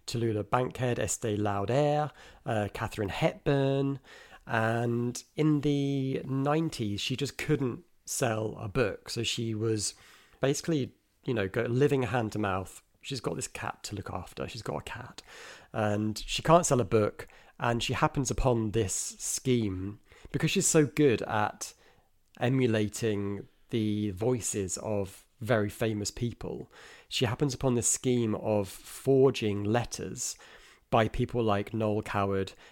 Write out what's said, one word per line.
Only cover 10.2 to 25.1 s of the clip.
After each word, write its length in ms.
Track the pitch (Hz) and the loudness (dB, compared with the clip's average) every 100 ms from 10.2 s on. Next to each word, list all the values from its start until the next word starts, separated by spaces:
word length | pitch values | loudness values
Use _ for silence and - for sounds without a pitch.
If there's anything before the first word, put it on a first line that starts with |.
| - _ | -20 _
basically, 520 | 135 - - 156 110 - _ _ - | 0 0 0 0 -2 -8 _ _ -2
you 80 | |
know, 140 | 113 98 | 0 0
go, 160 | 117 | 0
living 400 | 117 123 143 139 | 0 4 4 4
hand 280 | 120 127 110 | 2 0 0
to 60 | 107 | 0
mouth. 420 | 104 95 92 - - _ | 0 -2 -4 -12 -20 _
She's 180 | - 135 | -10 -6
got 140 | - 135 | -4 -4
this 120 | - | -6
cat 360 | - - - | -8 -8 -8
to 120 | - 104 | -10 -10
look 140 | - | -8
after. 360 | 92 - - 73 | -8 -8 -8 -8
She's 140 | 110 | -8
got 160 | - 76 | -8 -8
a 40 | |
cat, 380 | - - - - - - - - - | -8 -12 -14 -18 -20 -20 -20 -20 -8
and 480 | - 107 104 107 107 - | -2 0 0 -2 -4 -6
she 160 | - | -2
can't 240 | - 170 170 | 4 4 6
sell 140 | 127 | 2
a 60 | 98 | 2
book, 420 | 113 104 - - - - - | 2 2 -2 -12 -20 -20 -4
and 240 | 120 117 | -2 0
she 80 | - | -2
happens 380 | 113 156 - 127 | 0 0 0 -2
upon 400 | 123 131 120 110 | 2 2 2 2
this 440 | 113 95 - - - | 0 0 -2 -6 -8
scheme 800 | - - 131 123 104 92 95 107 - - - | -6 -4 0 2 0 -2 -6 -8 -16 -20 -8
because 180 | 135 156 | -2 0
she's 160 | 196 - | 2 4
so 180 | 160 147 | 4 4
good 360 | - 147 104 | 6 4 4
at 500 | - 110 107 - - - - _ _ _ _ - | 2 0 0 -4 -12 -14 -20 _ _ _ _ -4
emulating 1040 | 120 135 127 110 107 - 117 101 101 101 - _ - | 0 2 4 2 0 -2 -2 0 -2 -6 -10 _ -4
the 420 | 120 107 104 104 | -2 0 0 -2
voices 640 | 92 113 127 - 110 95 - | -2 -2 0 -2 -2 -2 -4
of 480 | - 104 95 | -4 -2 -4